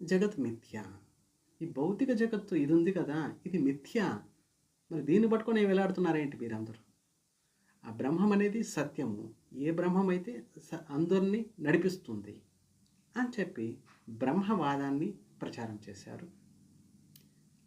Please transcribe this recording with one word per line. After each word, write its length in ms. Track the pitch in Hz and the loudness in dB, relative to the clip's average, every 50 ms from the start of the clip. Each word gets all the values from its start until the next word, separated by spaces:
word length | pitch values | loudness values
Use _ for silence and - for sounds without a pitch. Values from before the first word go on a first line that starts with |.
| 180 | -2
జగత్ 360 | 165 190 185 208 202 - 147 | 0 2 2 2 2 0 -2
మిథ్య". 460 | 123 117 113 - - - - 107 98 95 98 - - _ _ _ _ _ _ _ _ _ _ _ | -4 -4 -4 -8 -12 -12 -12 -12 -12 -12 -16 -20 -20 _ _ _ _ _ _ _ _ _ _ _
ఈ 40 | 165 | -10
భౌతిక 460 | - - 131 147 180 202 196 269 247 | -6 -4 -2 -2 -2 0 0 0 0
జగత్తు 440 | 247 208 226 226 226 202 - - 180 | 2 2 2 0 0 -4 -4 -2 0
ఇది 180 | 151 139 143 165 | 2 4 6 6
ఉంది 180 | 170 170 190 | 6 6 4
కదా, 460 | 190 170 147 143 147 160 151 - - - - | 2 0 -2 -2 -2 -4 -4 -4 -8 -10 -6
ఇది 120 | 180 185 | -2 0
మిథ్య. 640 | 165 135 135 139 139 - - - 226 190 - 104 104 - - _ _ _ _ _ _ _ _ _ _ _ _ | 2 2 2 0 -2 -8 -4 -2 0 0 0 -2 -6 -10 -16 _ _ _ _ _ _ _ _ _ _ _ _
మరి 100 | 165 151 | -6 -4
దీన్ని 280 | 135 143 170 214 226 214 | 2 4 4 6 6 4
పట్టుకొని 360 | 226 214 - 240 226 214 202 | 2 2 2 2 2 4 4
వేలాడుతున్నారేంటి 720 | 190 185 190 190 185 185 185 180 165 156 151 147 139 - | 4 4 4 2 2 2 2 2 2 2 2 0 -2 -4
మీరందరూ? 440 | 117 117 113 113 110 110 110 113 - _ _ _ _ _ _ _ _ _ _ _ _ _ _ _ _ _ _ _ _ - | -6 -6 -6 -4 -6 -6 -8 -10 -16 _ _ _ _ _ _ _ _ _ _ _ _ _ _ _ _ _ _ _ _ -16
ఆ 60 | 113 | -14
బ్రహ్మం 400 | 110 117 127 135 165 175 208 208 | -6 -2 0 0 2 4 4 6
అనేది 320 | 202 202 208 202 208 233 - | 6 6 4 2 2 -2 -4
సత్యము, 720 | - - 156 139 - - 156 135 110 101 107 113 113 - _ _ _ 127 | -2 -2 -4 -4 -2 -4 -4 -4 -4 -4 -6 -10 -12 -16 _ _ _ -8
ఏ 180 | 127 143 160 | -4 -2 0
బ్రహ్మం 380 | 165 175 175 180 180 190 196 185 | 0 0 0 2 2 2 2 2
అయితే 380 | 180 180 - 240 240 226 - - _ 151 - | 0 -2 -4 -8 -12 -12 -16 -18 _ -20 -14
స-, 120 | - 165 | -12 -12
అందరినీ 680 | 165 - - 143 147 170 175 190 190 190 196 208 233 220 - - - | -12 -10 -6 -2 -2 2 2 2 2 4 2 0 -2 -2 -6 -10 -4
నడిపిస్తుంది 840 | 151 147 165 175 185 185 180 - - 123 110 104 101 104 107 - - _ _ _ _ _ _ _ _ _ _ _ _ _ _ | 0 2 2 2 2 0 -2 -4 -8 -8 -8 -8 -10 -12 -16 -18 -20 _ _ _ _ _ _ _ _ _ _ _ _ _ _
అని 240 | 240 254 233 - 208 | -2 -2 -2 -2 -4
చెప్పి 360 | 175 - - 117 113 113 - - - - - _ _ 117 | -4 -4 -4 -6 -6 -6 -6 -10 -16 -20 -20 _ _ -16
బ్రహ్మవాదాన్ని 1040 | 113 - 131 131 156 196 196 208 226 180 147 139 139 139 139 139 139 143 170 208 | -6 -2 0 2 2 2 2 2 2 2 2 0 0 0 0 0 0 0 -2 -2
ప్రచారం 680 | - - - _ - - 135 123 - 120 113 110 107 104 - 104 | -4 -8 -16 _ -12 -10 -10 -8 -8 -8 -8 -8 -10 -12 -14 -16
చేశారు 380 | 98 - - 117 117 - - - - - - - - - - _ _ - - _ - - - - - - - _ _ _ _ _ _ _ _ | -16 -16 -14 -14 -14 -14 -14 -16 -18 -20 -20 -20 -20 -20 -20 _ _ -20 -20 _ -20 -20 -20 -20 -20 -20 -20 _ _ _ _ _ _ _ _